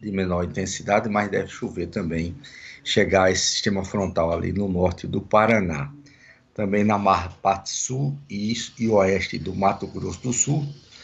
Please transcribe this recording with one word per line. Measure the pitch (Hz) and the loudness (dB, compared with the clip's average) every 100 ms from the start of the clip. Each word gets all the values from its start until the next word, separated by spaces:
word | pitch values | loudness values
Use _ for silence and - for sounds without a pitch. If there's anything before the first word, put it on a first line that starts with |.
de | 104 | -6
menor | 95 90 87 | -2 0 -2
intensidade, | 87 101 90 - - 104 110 | -2 -4 -6 -6 0 0 2
mas | 104 101 | 0 0
deve | 98 95 | -2 -4
chover | - 110 90 85 | -6 -6 -6 -6
também, | 107 82 82 85 - - - - - | -4 -4 -2 -4 -8 -16 -20 -20 -10
chegar | - 110 90 95 95 | 0 2 4 6 4
esse | 95 - | 4 0
sistema | - 110 98 | 0 0 -2
frontal | 92 104 92 87 82 | -2 -2 -2 0 0
ali | 85 87 | 0 -2
no | 90 98 | -2 -2
norte | 90 90 87 90 | 2 0 0 -4
do | 101 | -6
Paraná. | - 107 110 110 90 73 71 - - _ - - _ | 2 4 6 4 0 -4 -6 -12 -20 _ -20 -20 _
Também | - 98 104 | -6 0 2
na | 104 101 | 2 4
mar-, | 98 87 87 - | 4 2 0 -2
parte | 98 98 - | 0 0 -4
sul | - - 131 143 143 - | -6 -4 -2 -4 -6 -8
e, | 101 107 117 - - | -6 -4 -4 -6 -4
e | 113 | 2
oeste | 104 95 95 - 95 | 4 4 2 -2 -6
do | 87 | -6
Mato | 95 98 101 98 | 0 0 0 -6
Grosso | 92 92 87 | -8 -8 -6
do | 127 | -4
Sul, | 117 135 156 143 - - - | -2 0 0 -2 -8 -20 -20